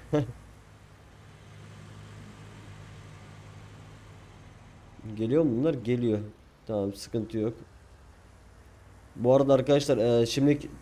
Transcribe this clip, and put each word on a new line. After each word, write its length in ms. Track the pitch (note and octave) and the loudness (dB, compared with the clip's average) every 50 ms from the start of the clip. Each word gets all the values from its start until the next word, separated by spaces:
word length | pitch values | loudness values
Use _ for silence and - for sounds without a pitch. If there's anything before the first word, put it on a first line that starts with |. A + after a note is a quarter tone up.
| - - | -6 -2
<laughs> 120 | - D3+ A#2+ - - - - - - - - - - - - - - - - - - - - - - - - - - - - - - - - - - - - - - - - - - - - - - - - - - - - - - - - - - - - - - - - - - - - - - - - - - - - - - - - - - - - - - - - - - - - - - - - A2+ G#2+ | -2 -2 -2 -4 -8 -14 -20 -20 -20 -20 -20 -20 -20 -20 -20 -20 -20 -20 -20 -20 -20 -20 -20 -20 -20 -20 -20 -20 -20 -20 -20 -20 -20 -20 -20 -20 -20 -20 -20 -18 -18 -18 -18 -18 -18 -20 -20 -20 -20 -20 -20 -18 -18 -18 -18 -18 -18 -18 -20 -20 -20 -20 -20 -20 -20 -20 -20 -20 -20 -20 -20 -20 -20 -20 -20 -20 -20 -20 -20 -20 -20 -20 -20 -20 -20 -20 -20 -20 -20 -20 -20 -20 -20 -20 -20 -20 -18 -16 -14 -10 -6
Geliyor 260 | G#2 A2 A2+ C3+ D#3+ | -4 -2 0 2 2
mu 80 | E3 C#3+ A2+ A#2 | 2 2 2 0
bunlar? 160 | C#3 E3 D#3 | 0 0 -2
Geliyor. 440 | B2+ G#2 A#2 B2 A#2+ A#2+ A#2 G#2+ G#2 G#2+ G#2+ - - - - - _ - | -2 -2 -2 0 0 2 0 0 0 -4 -8 -14 -18 -20 -20 -20 _ -8
Tamam, 280 | - A2 G#2 G2 G2+ G2+ | -4 -2 -2 -2 -2 -4
sıkıntı 440 | - - - - A#2 G#2+ G2+ - A2 | -8 -10 -6 -6 -6 -4 -4 -4 -4
yok. 160 | G#2+ A2 A2 - - - - - - - - - - - - - - - - - - - - - - - - - - - - - - - - | -2 -4 -4 -8 -14 -20 -20 -20 -20 -20 -20 -20 -20 -20 -20 -20 -20 -20 -20 -20 -20 -20 -20 -20 -20 -20 -20 -20 -20 -20 -20 -20 -20 -18 -8
Bu 180 | - A2+ B2 C3 | 0 4 6 6
arada 200 | C#3 C#3 C#3 C#3 | 6 6 6 4
arkadaşlar, 640 | C3 B2+ C#3+ C#3+ C#3+ C#3+ - C3+ A2 A2+ A#2+ A#2 A#2 | 4 6 4 4 4 4 4 2 4 4 4 4 4
e, 40 | A#2 | 4
şimdi 320 | A#2 - C#3 C#3 D3 D3 D3 - - - - | 2 2 4 4 4 4 2 0 -8 -14 -16